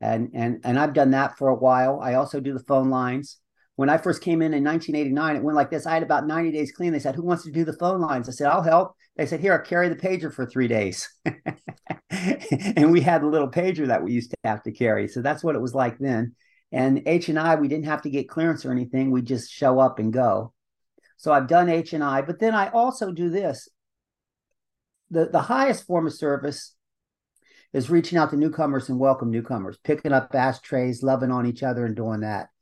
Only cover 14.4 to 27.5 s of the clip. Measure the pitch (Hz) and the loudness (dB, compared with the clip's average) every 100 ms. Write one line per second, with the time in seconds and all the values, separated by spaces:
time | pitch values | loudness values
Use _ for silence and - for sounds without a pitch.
14.4 | 113 104 113 - 117 104 101 127 131 151 | -4 -4 -6 -2 0 2 -2 -4 -4 -2
15.4 | 170 127 123 131 120 - 135 113 117 - | -2 -2 -2 0 -2 -2 -2 -2 -2 -8
16.4 | _ _ _ 131 131 135 - 170 170 156 | _ _ _ -2 2 2 2 0 0 0
17.4 | 165 156 143 156 151 147 147 139 131 160 | 2 2 2 -2 -2 -4 -4 -6 -4 -2
18.4 | 165 151 131 123 123 131 135 127 123 123 | -2 -2 -4 -4 -2 -2 0 0 -2 -6
19.4 | - - 135 131 131 - 110 123 120 101 | -6 0 2 4 4 2 -2 2 2 0
20.4 | 117 _ _ _ _ _ _ _ 156 143 | -4 _ _ _ _ _ _ _ 0 2
21.4 | 131 170 175 165 160 156 143 135 143 165 | 4 4 4 2 -2 -2 0 -2 -2 -2
22.4 | 220 220 196 233 247 247 196 170 175 180 | 0 0 0 2 0 0 -6 -4 -2 -2
23.4 | 175 131 - _ _ _ _ _ _ _ | -4 -6 -12 _ _ _ _ _ _ _
24.4 | _ _ _ _ _ _ - 160 165 165 | _ _ _ _ _ _ -6 -2 0 0
25.4 | 139 262 269 - - 175 160 - 151 139 | 0 2 2 0 0 0 0 -2 -2 -2
26.4 | 143 139 - _ _ _ _ _ _ _ | -4 -8 -14 _ _ _ _ _ _ _
27.4 | _ | _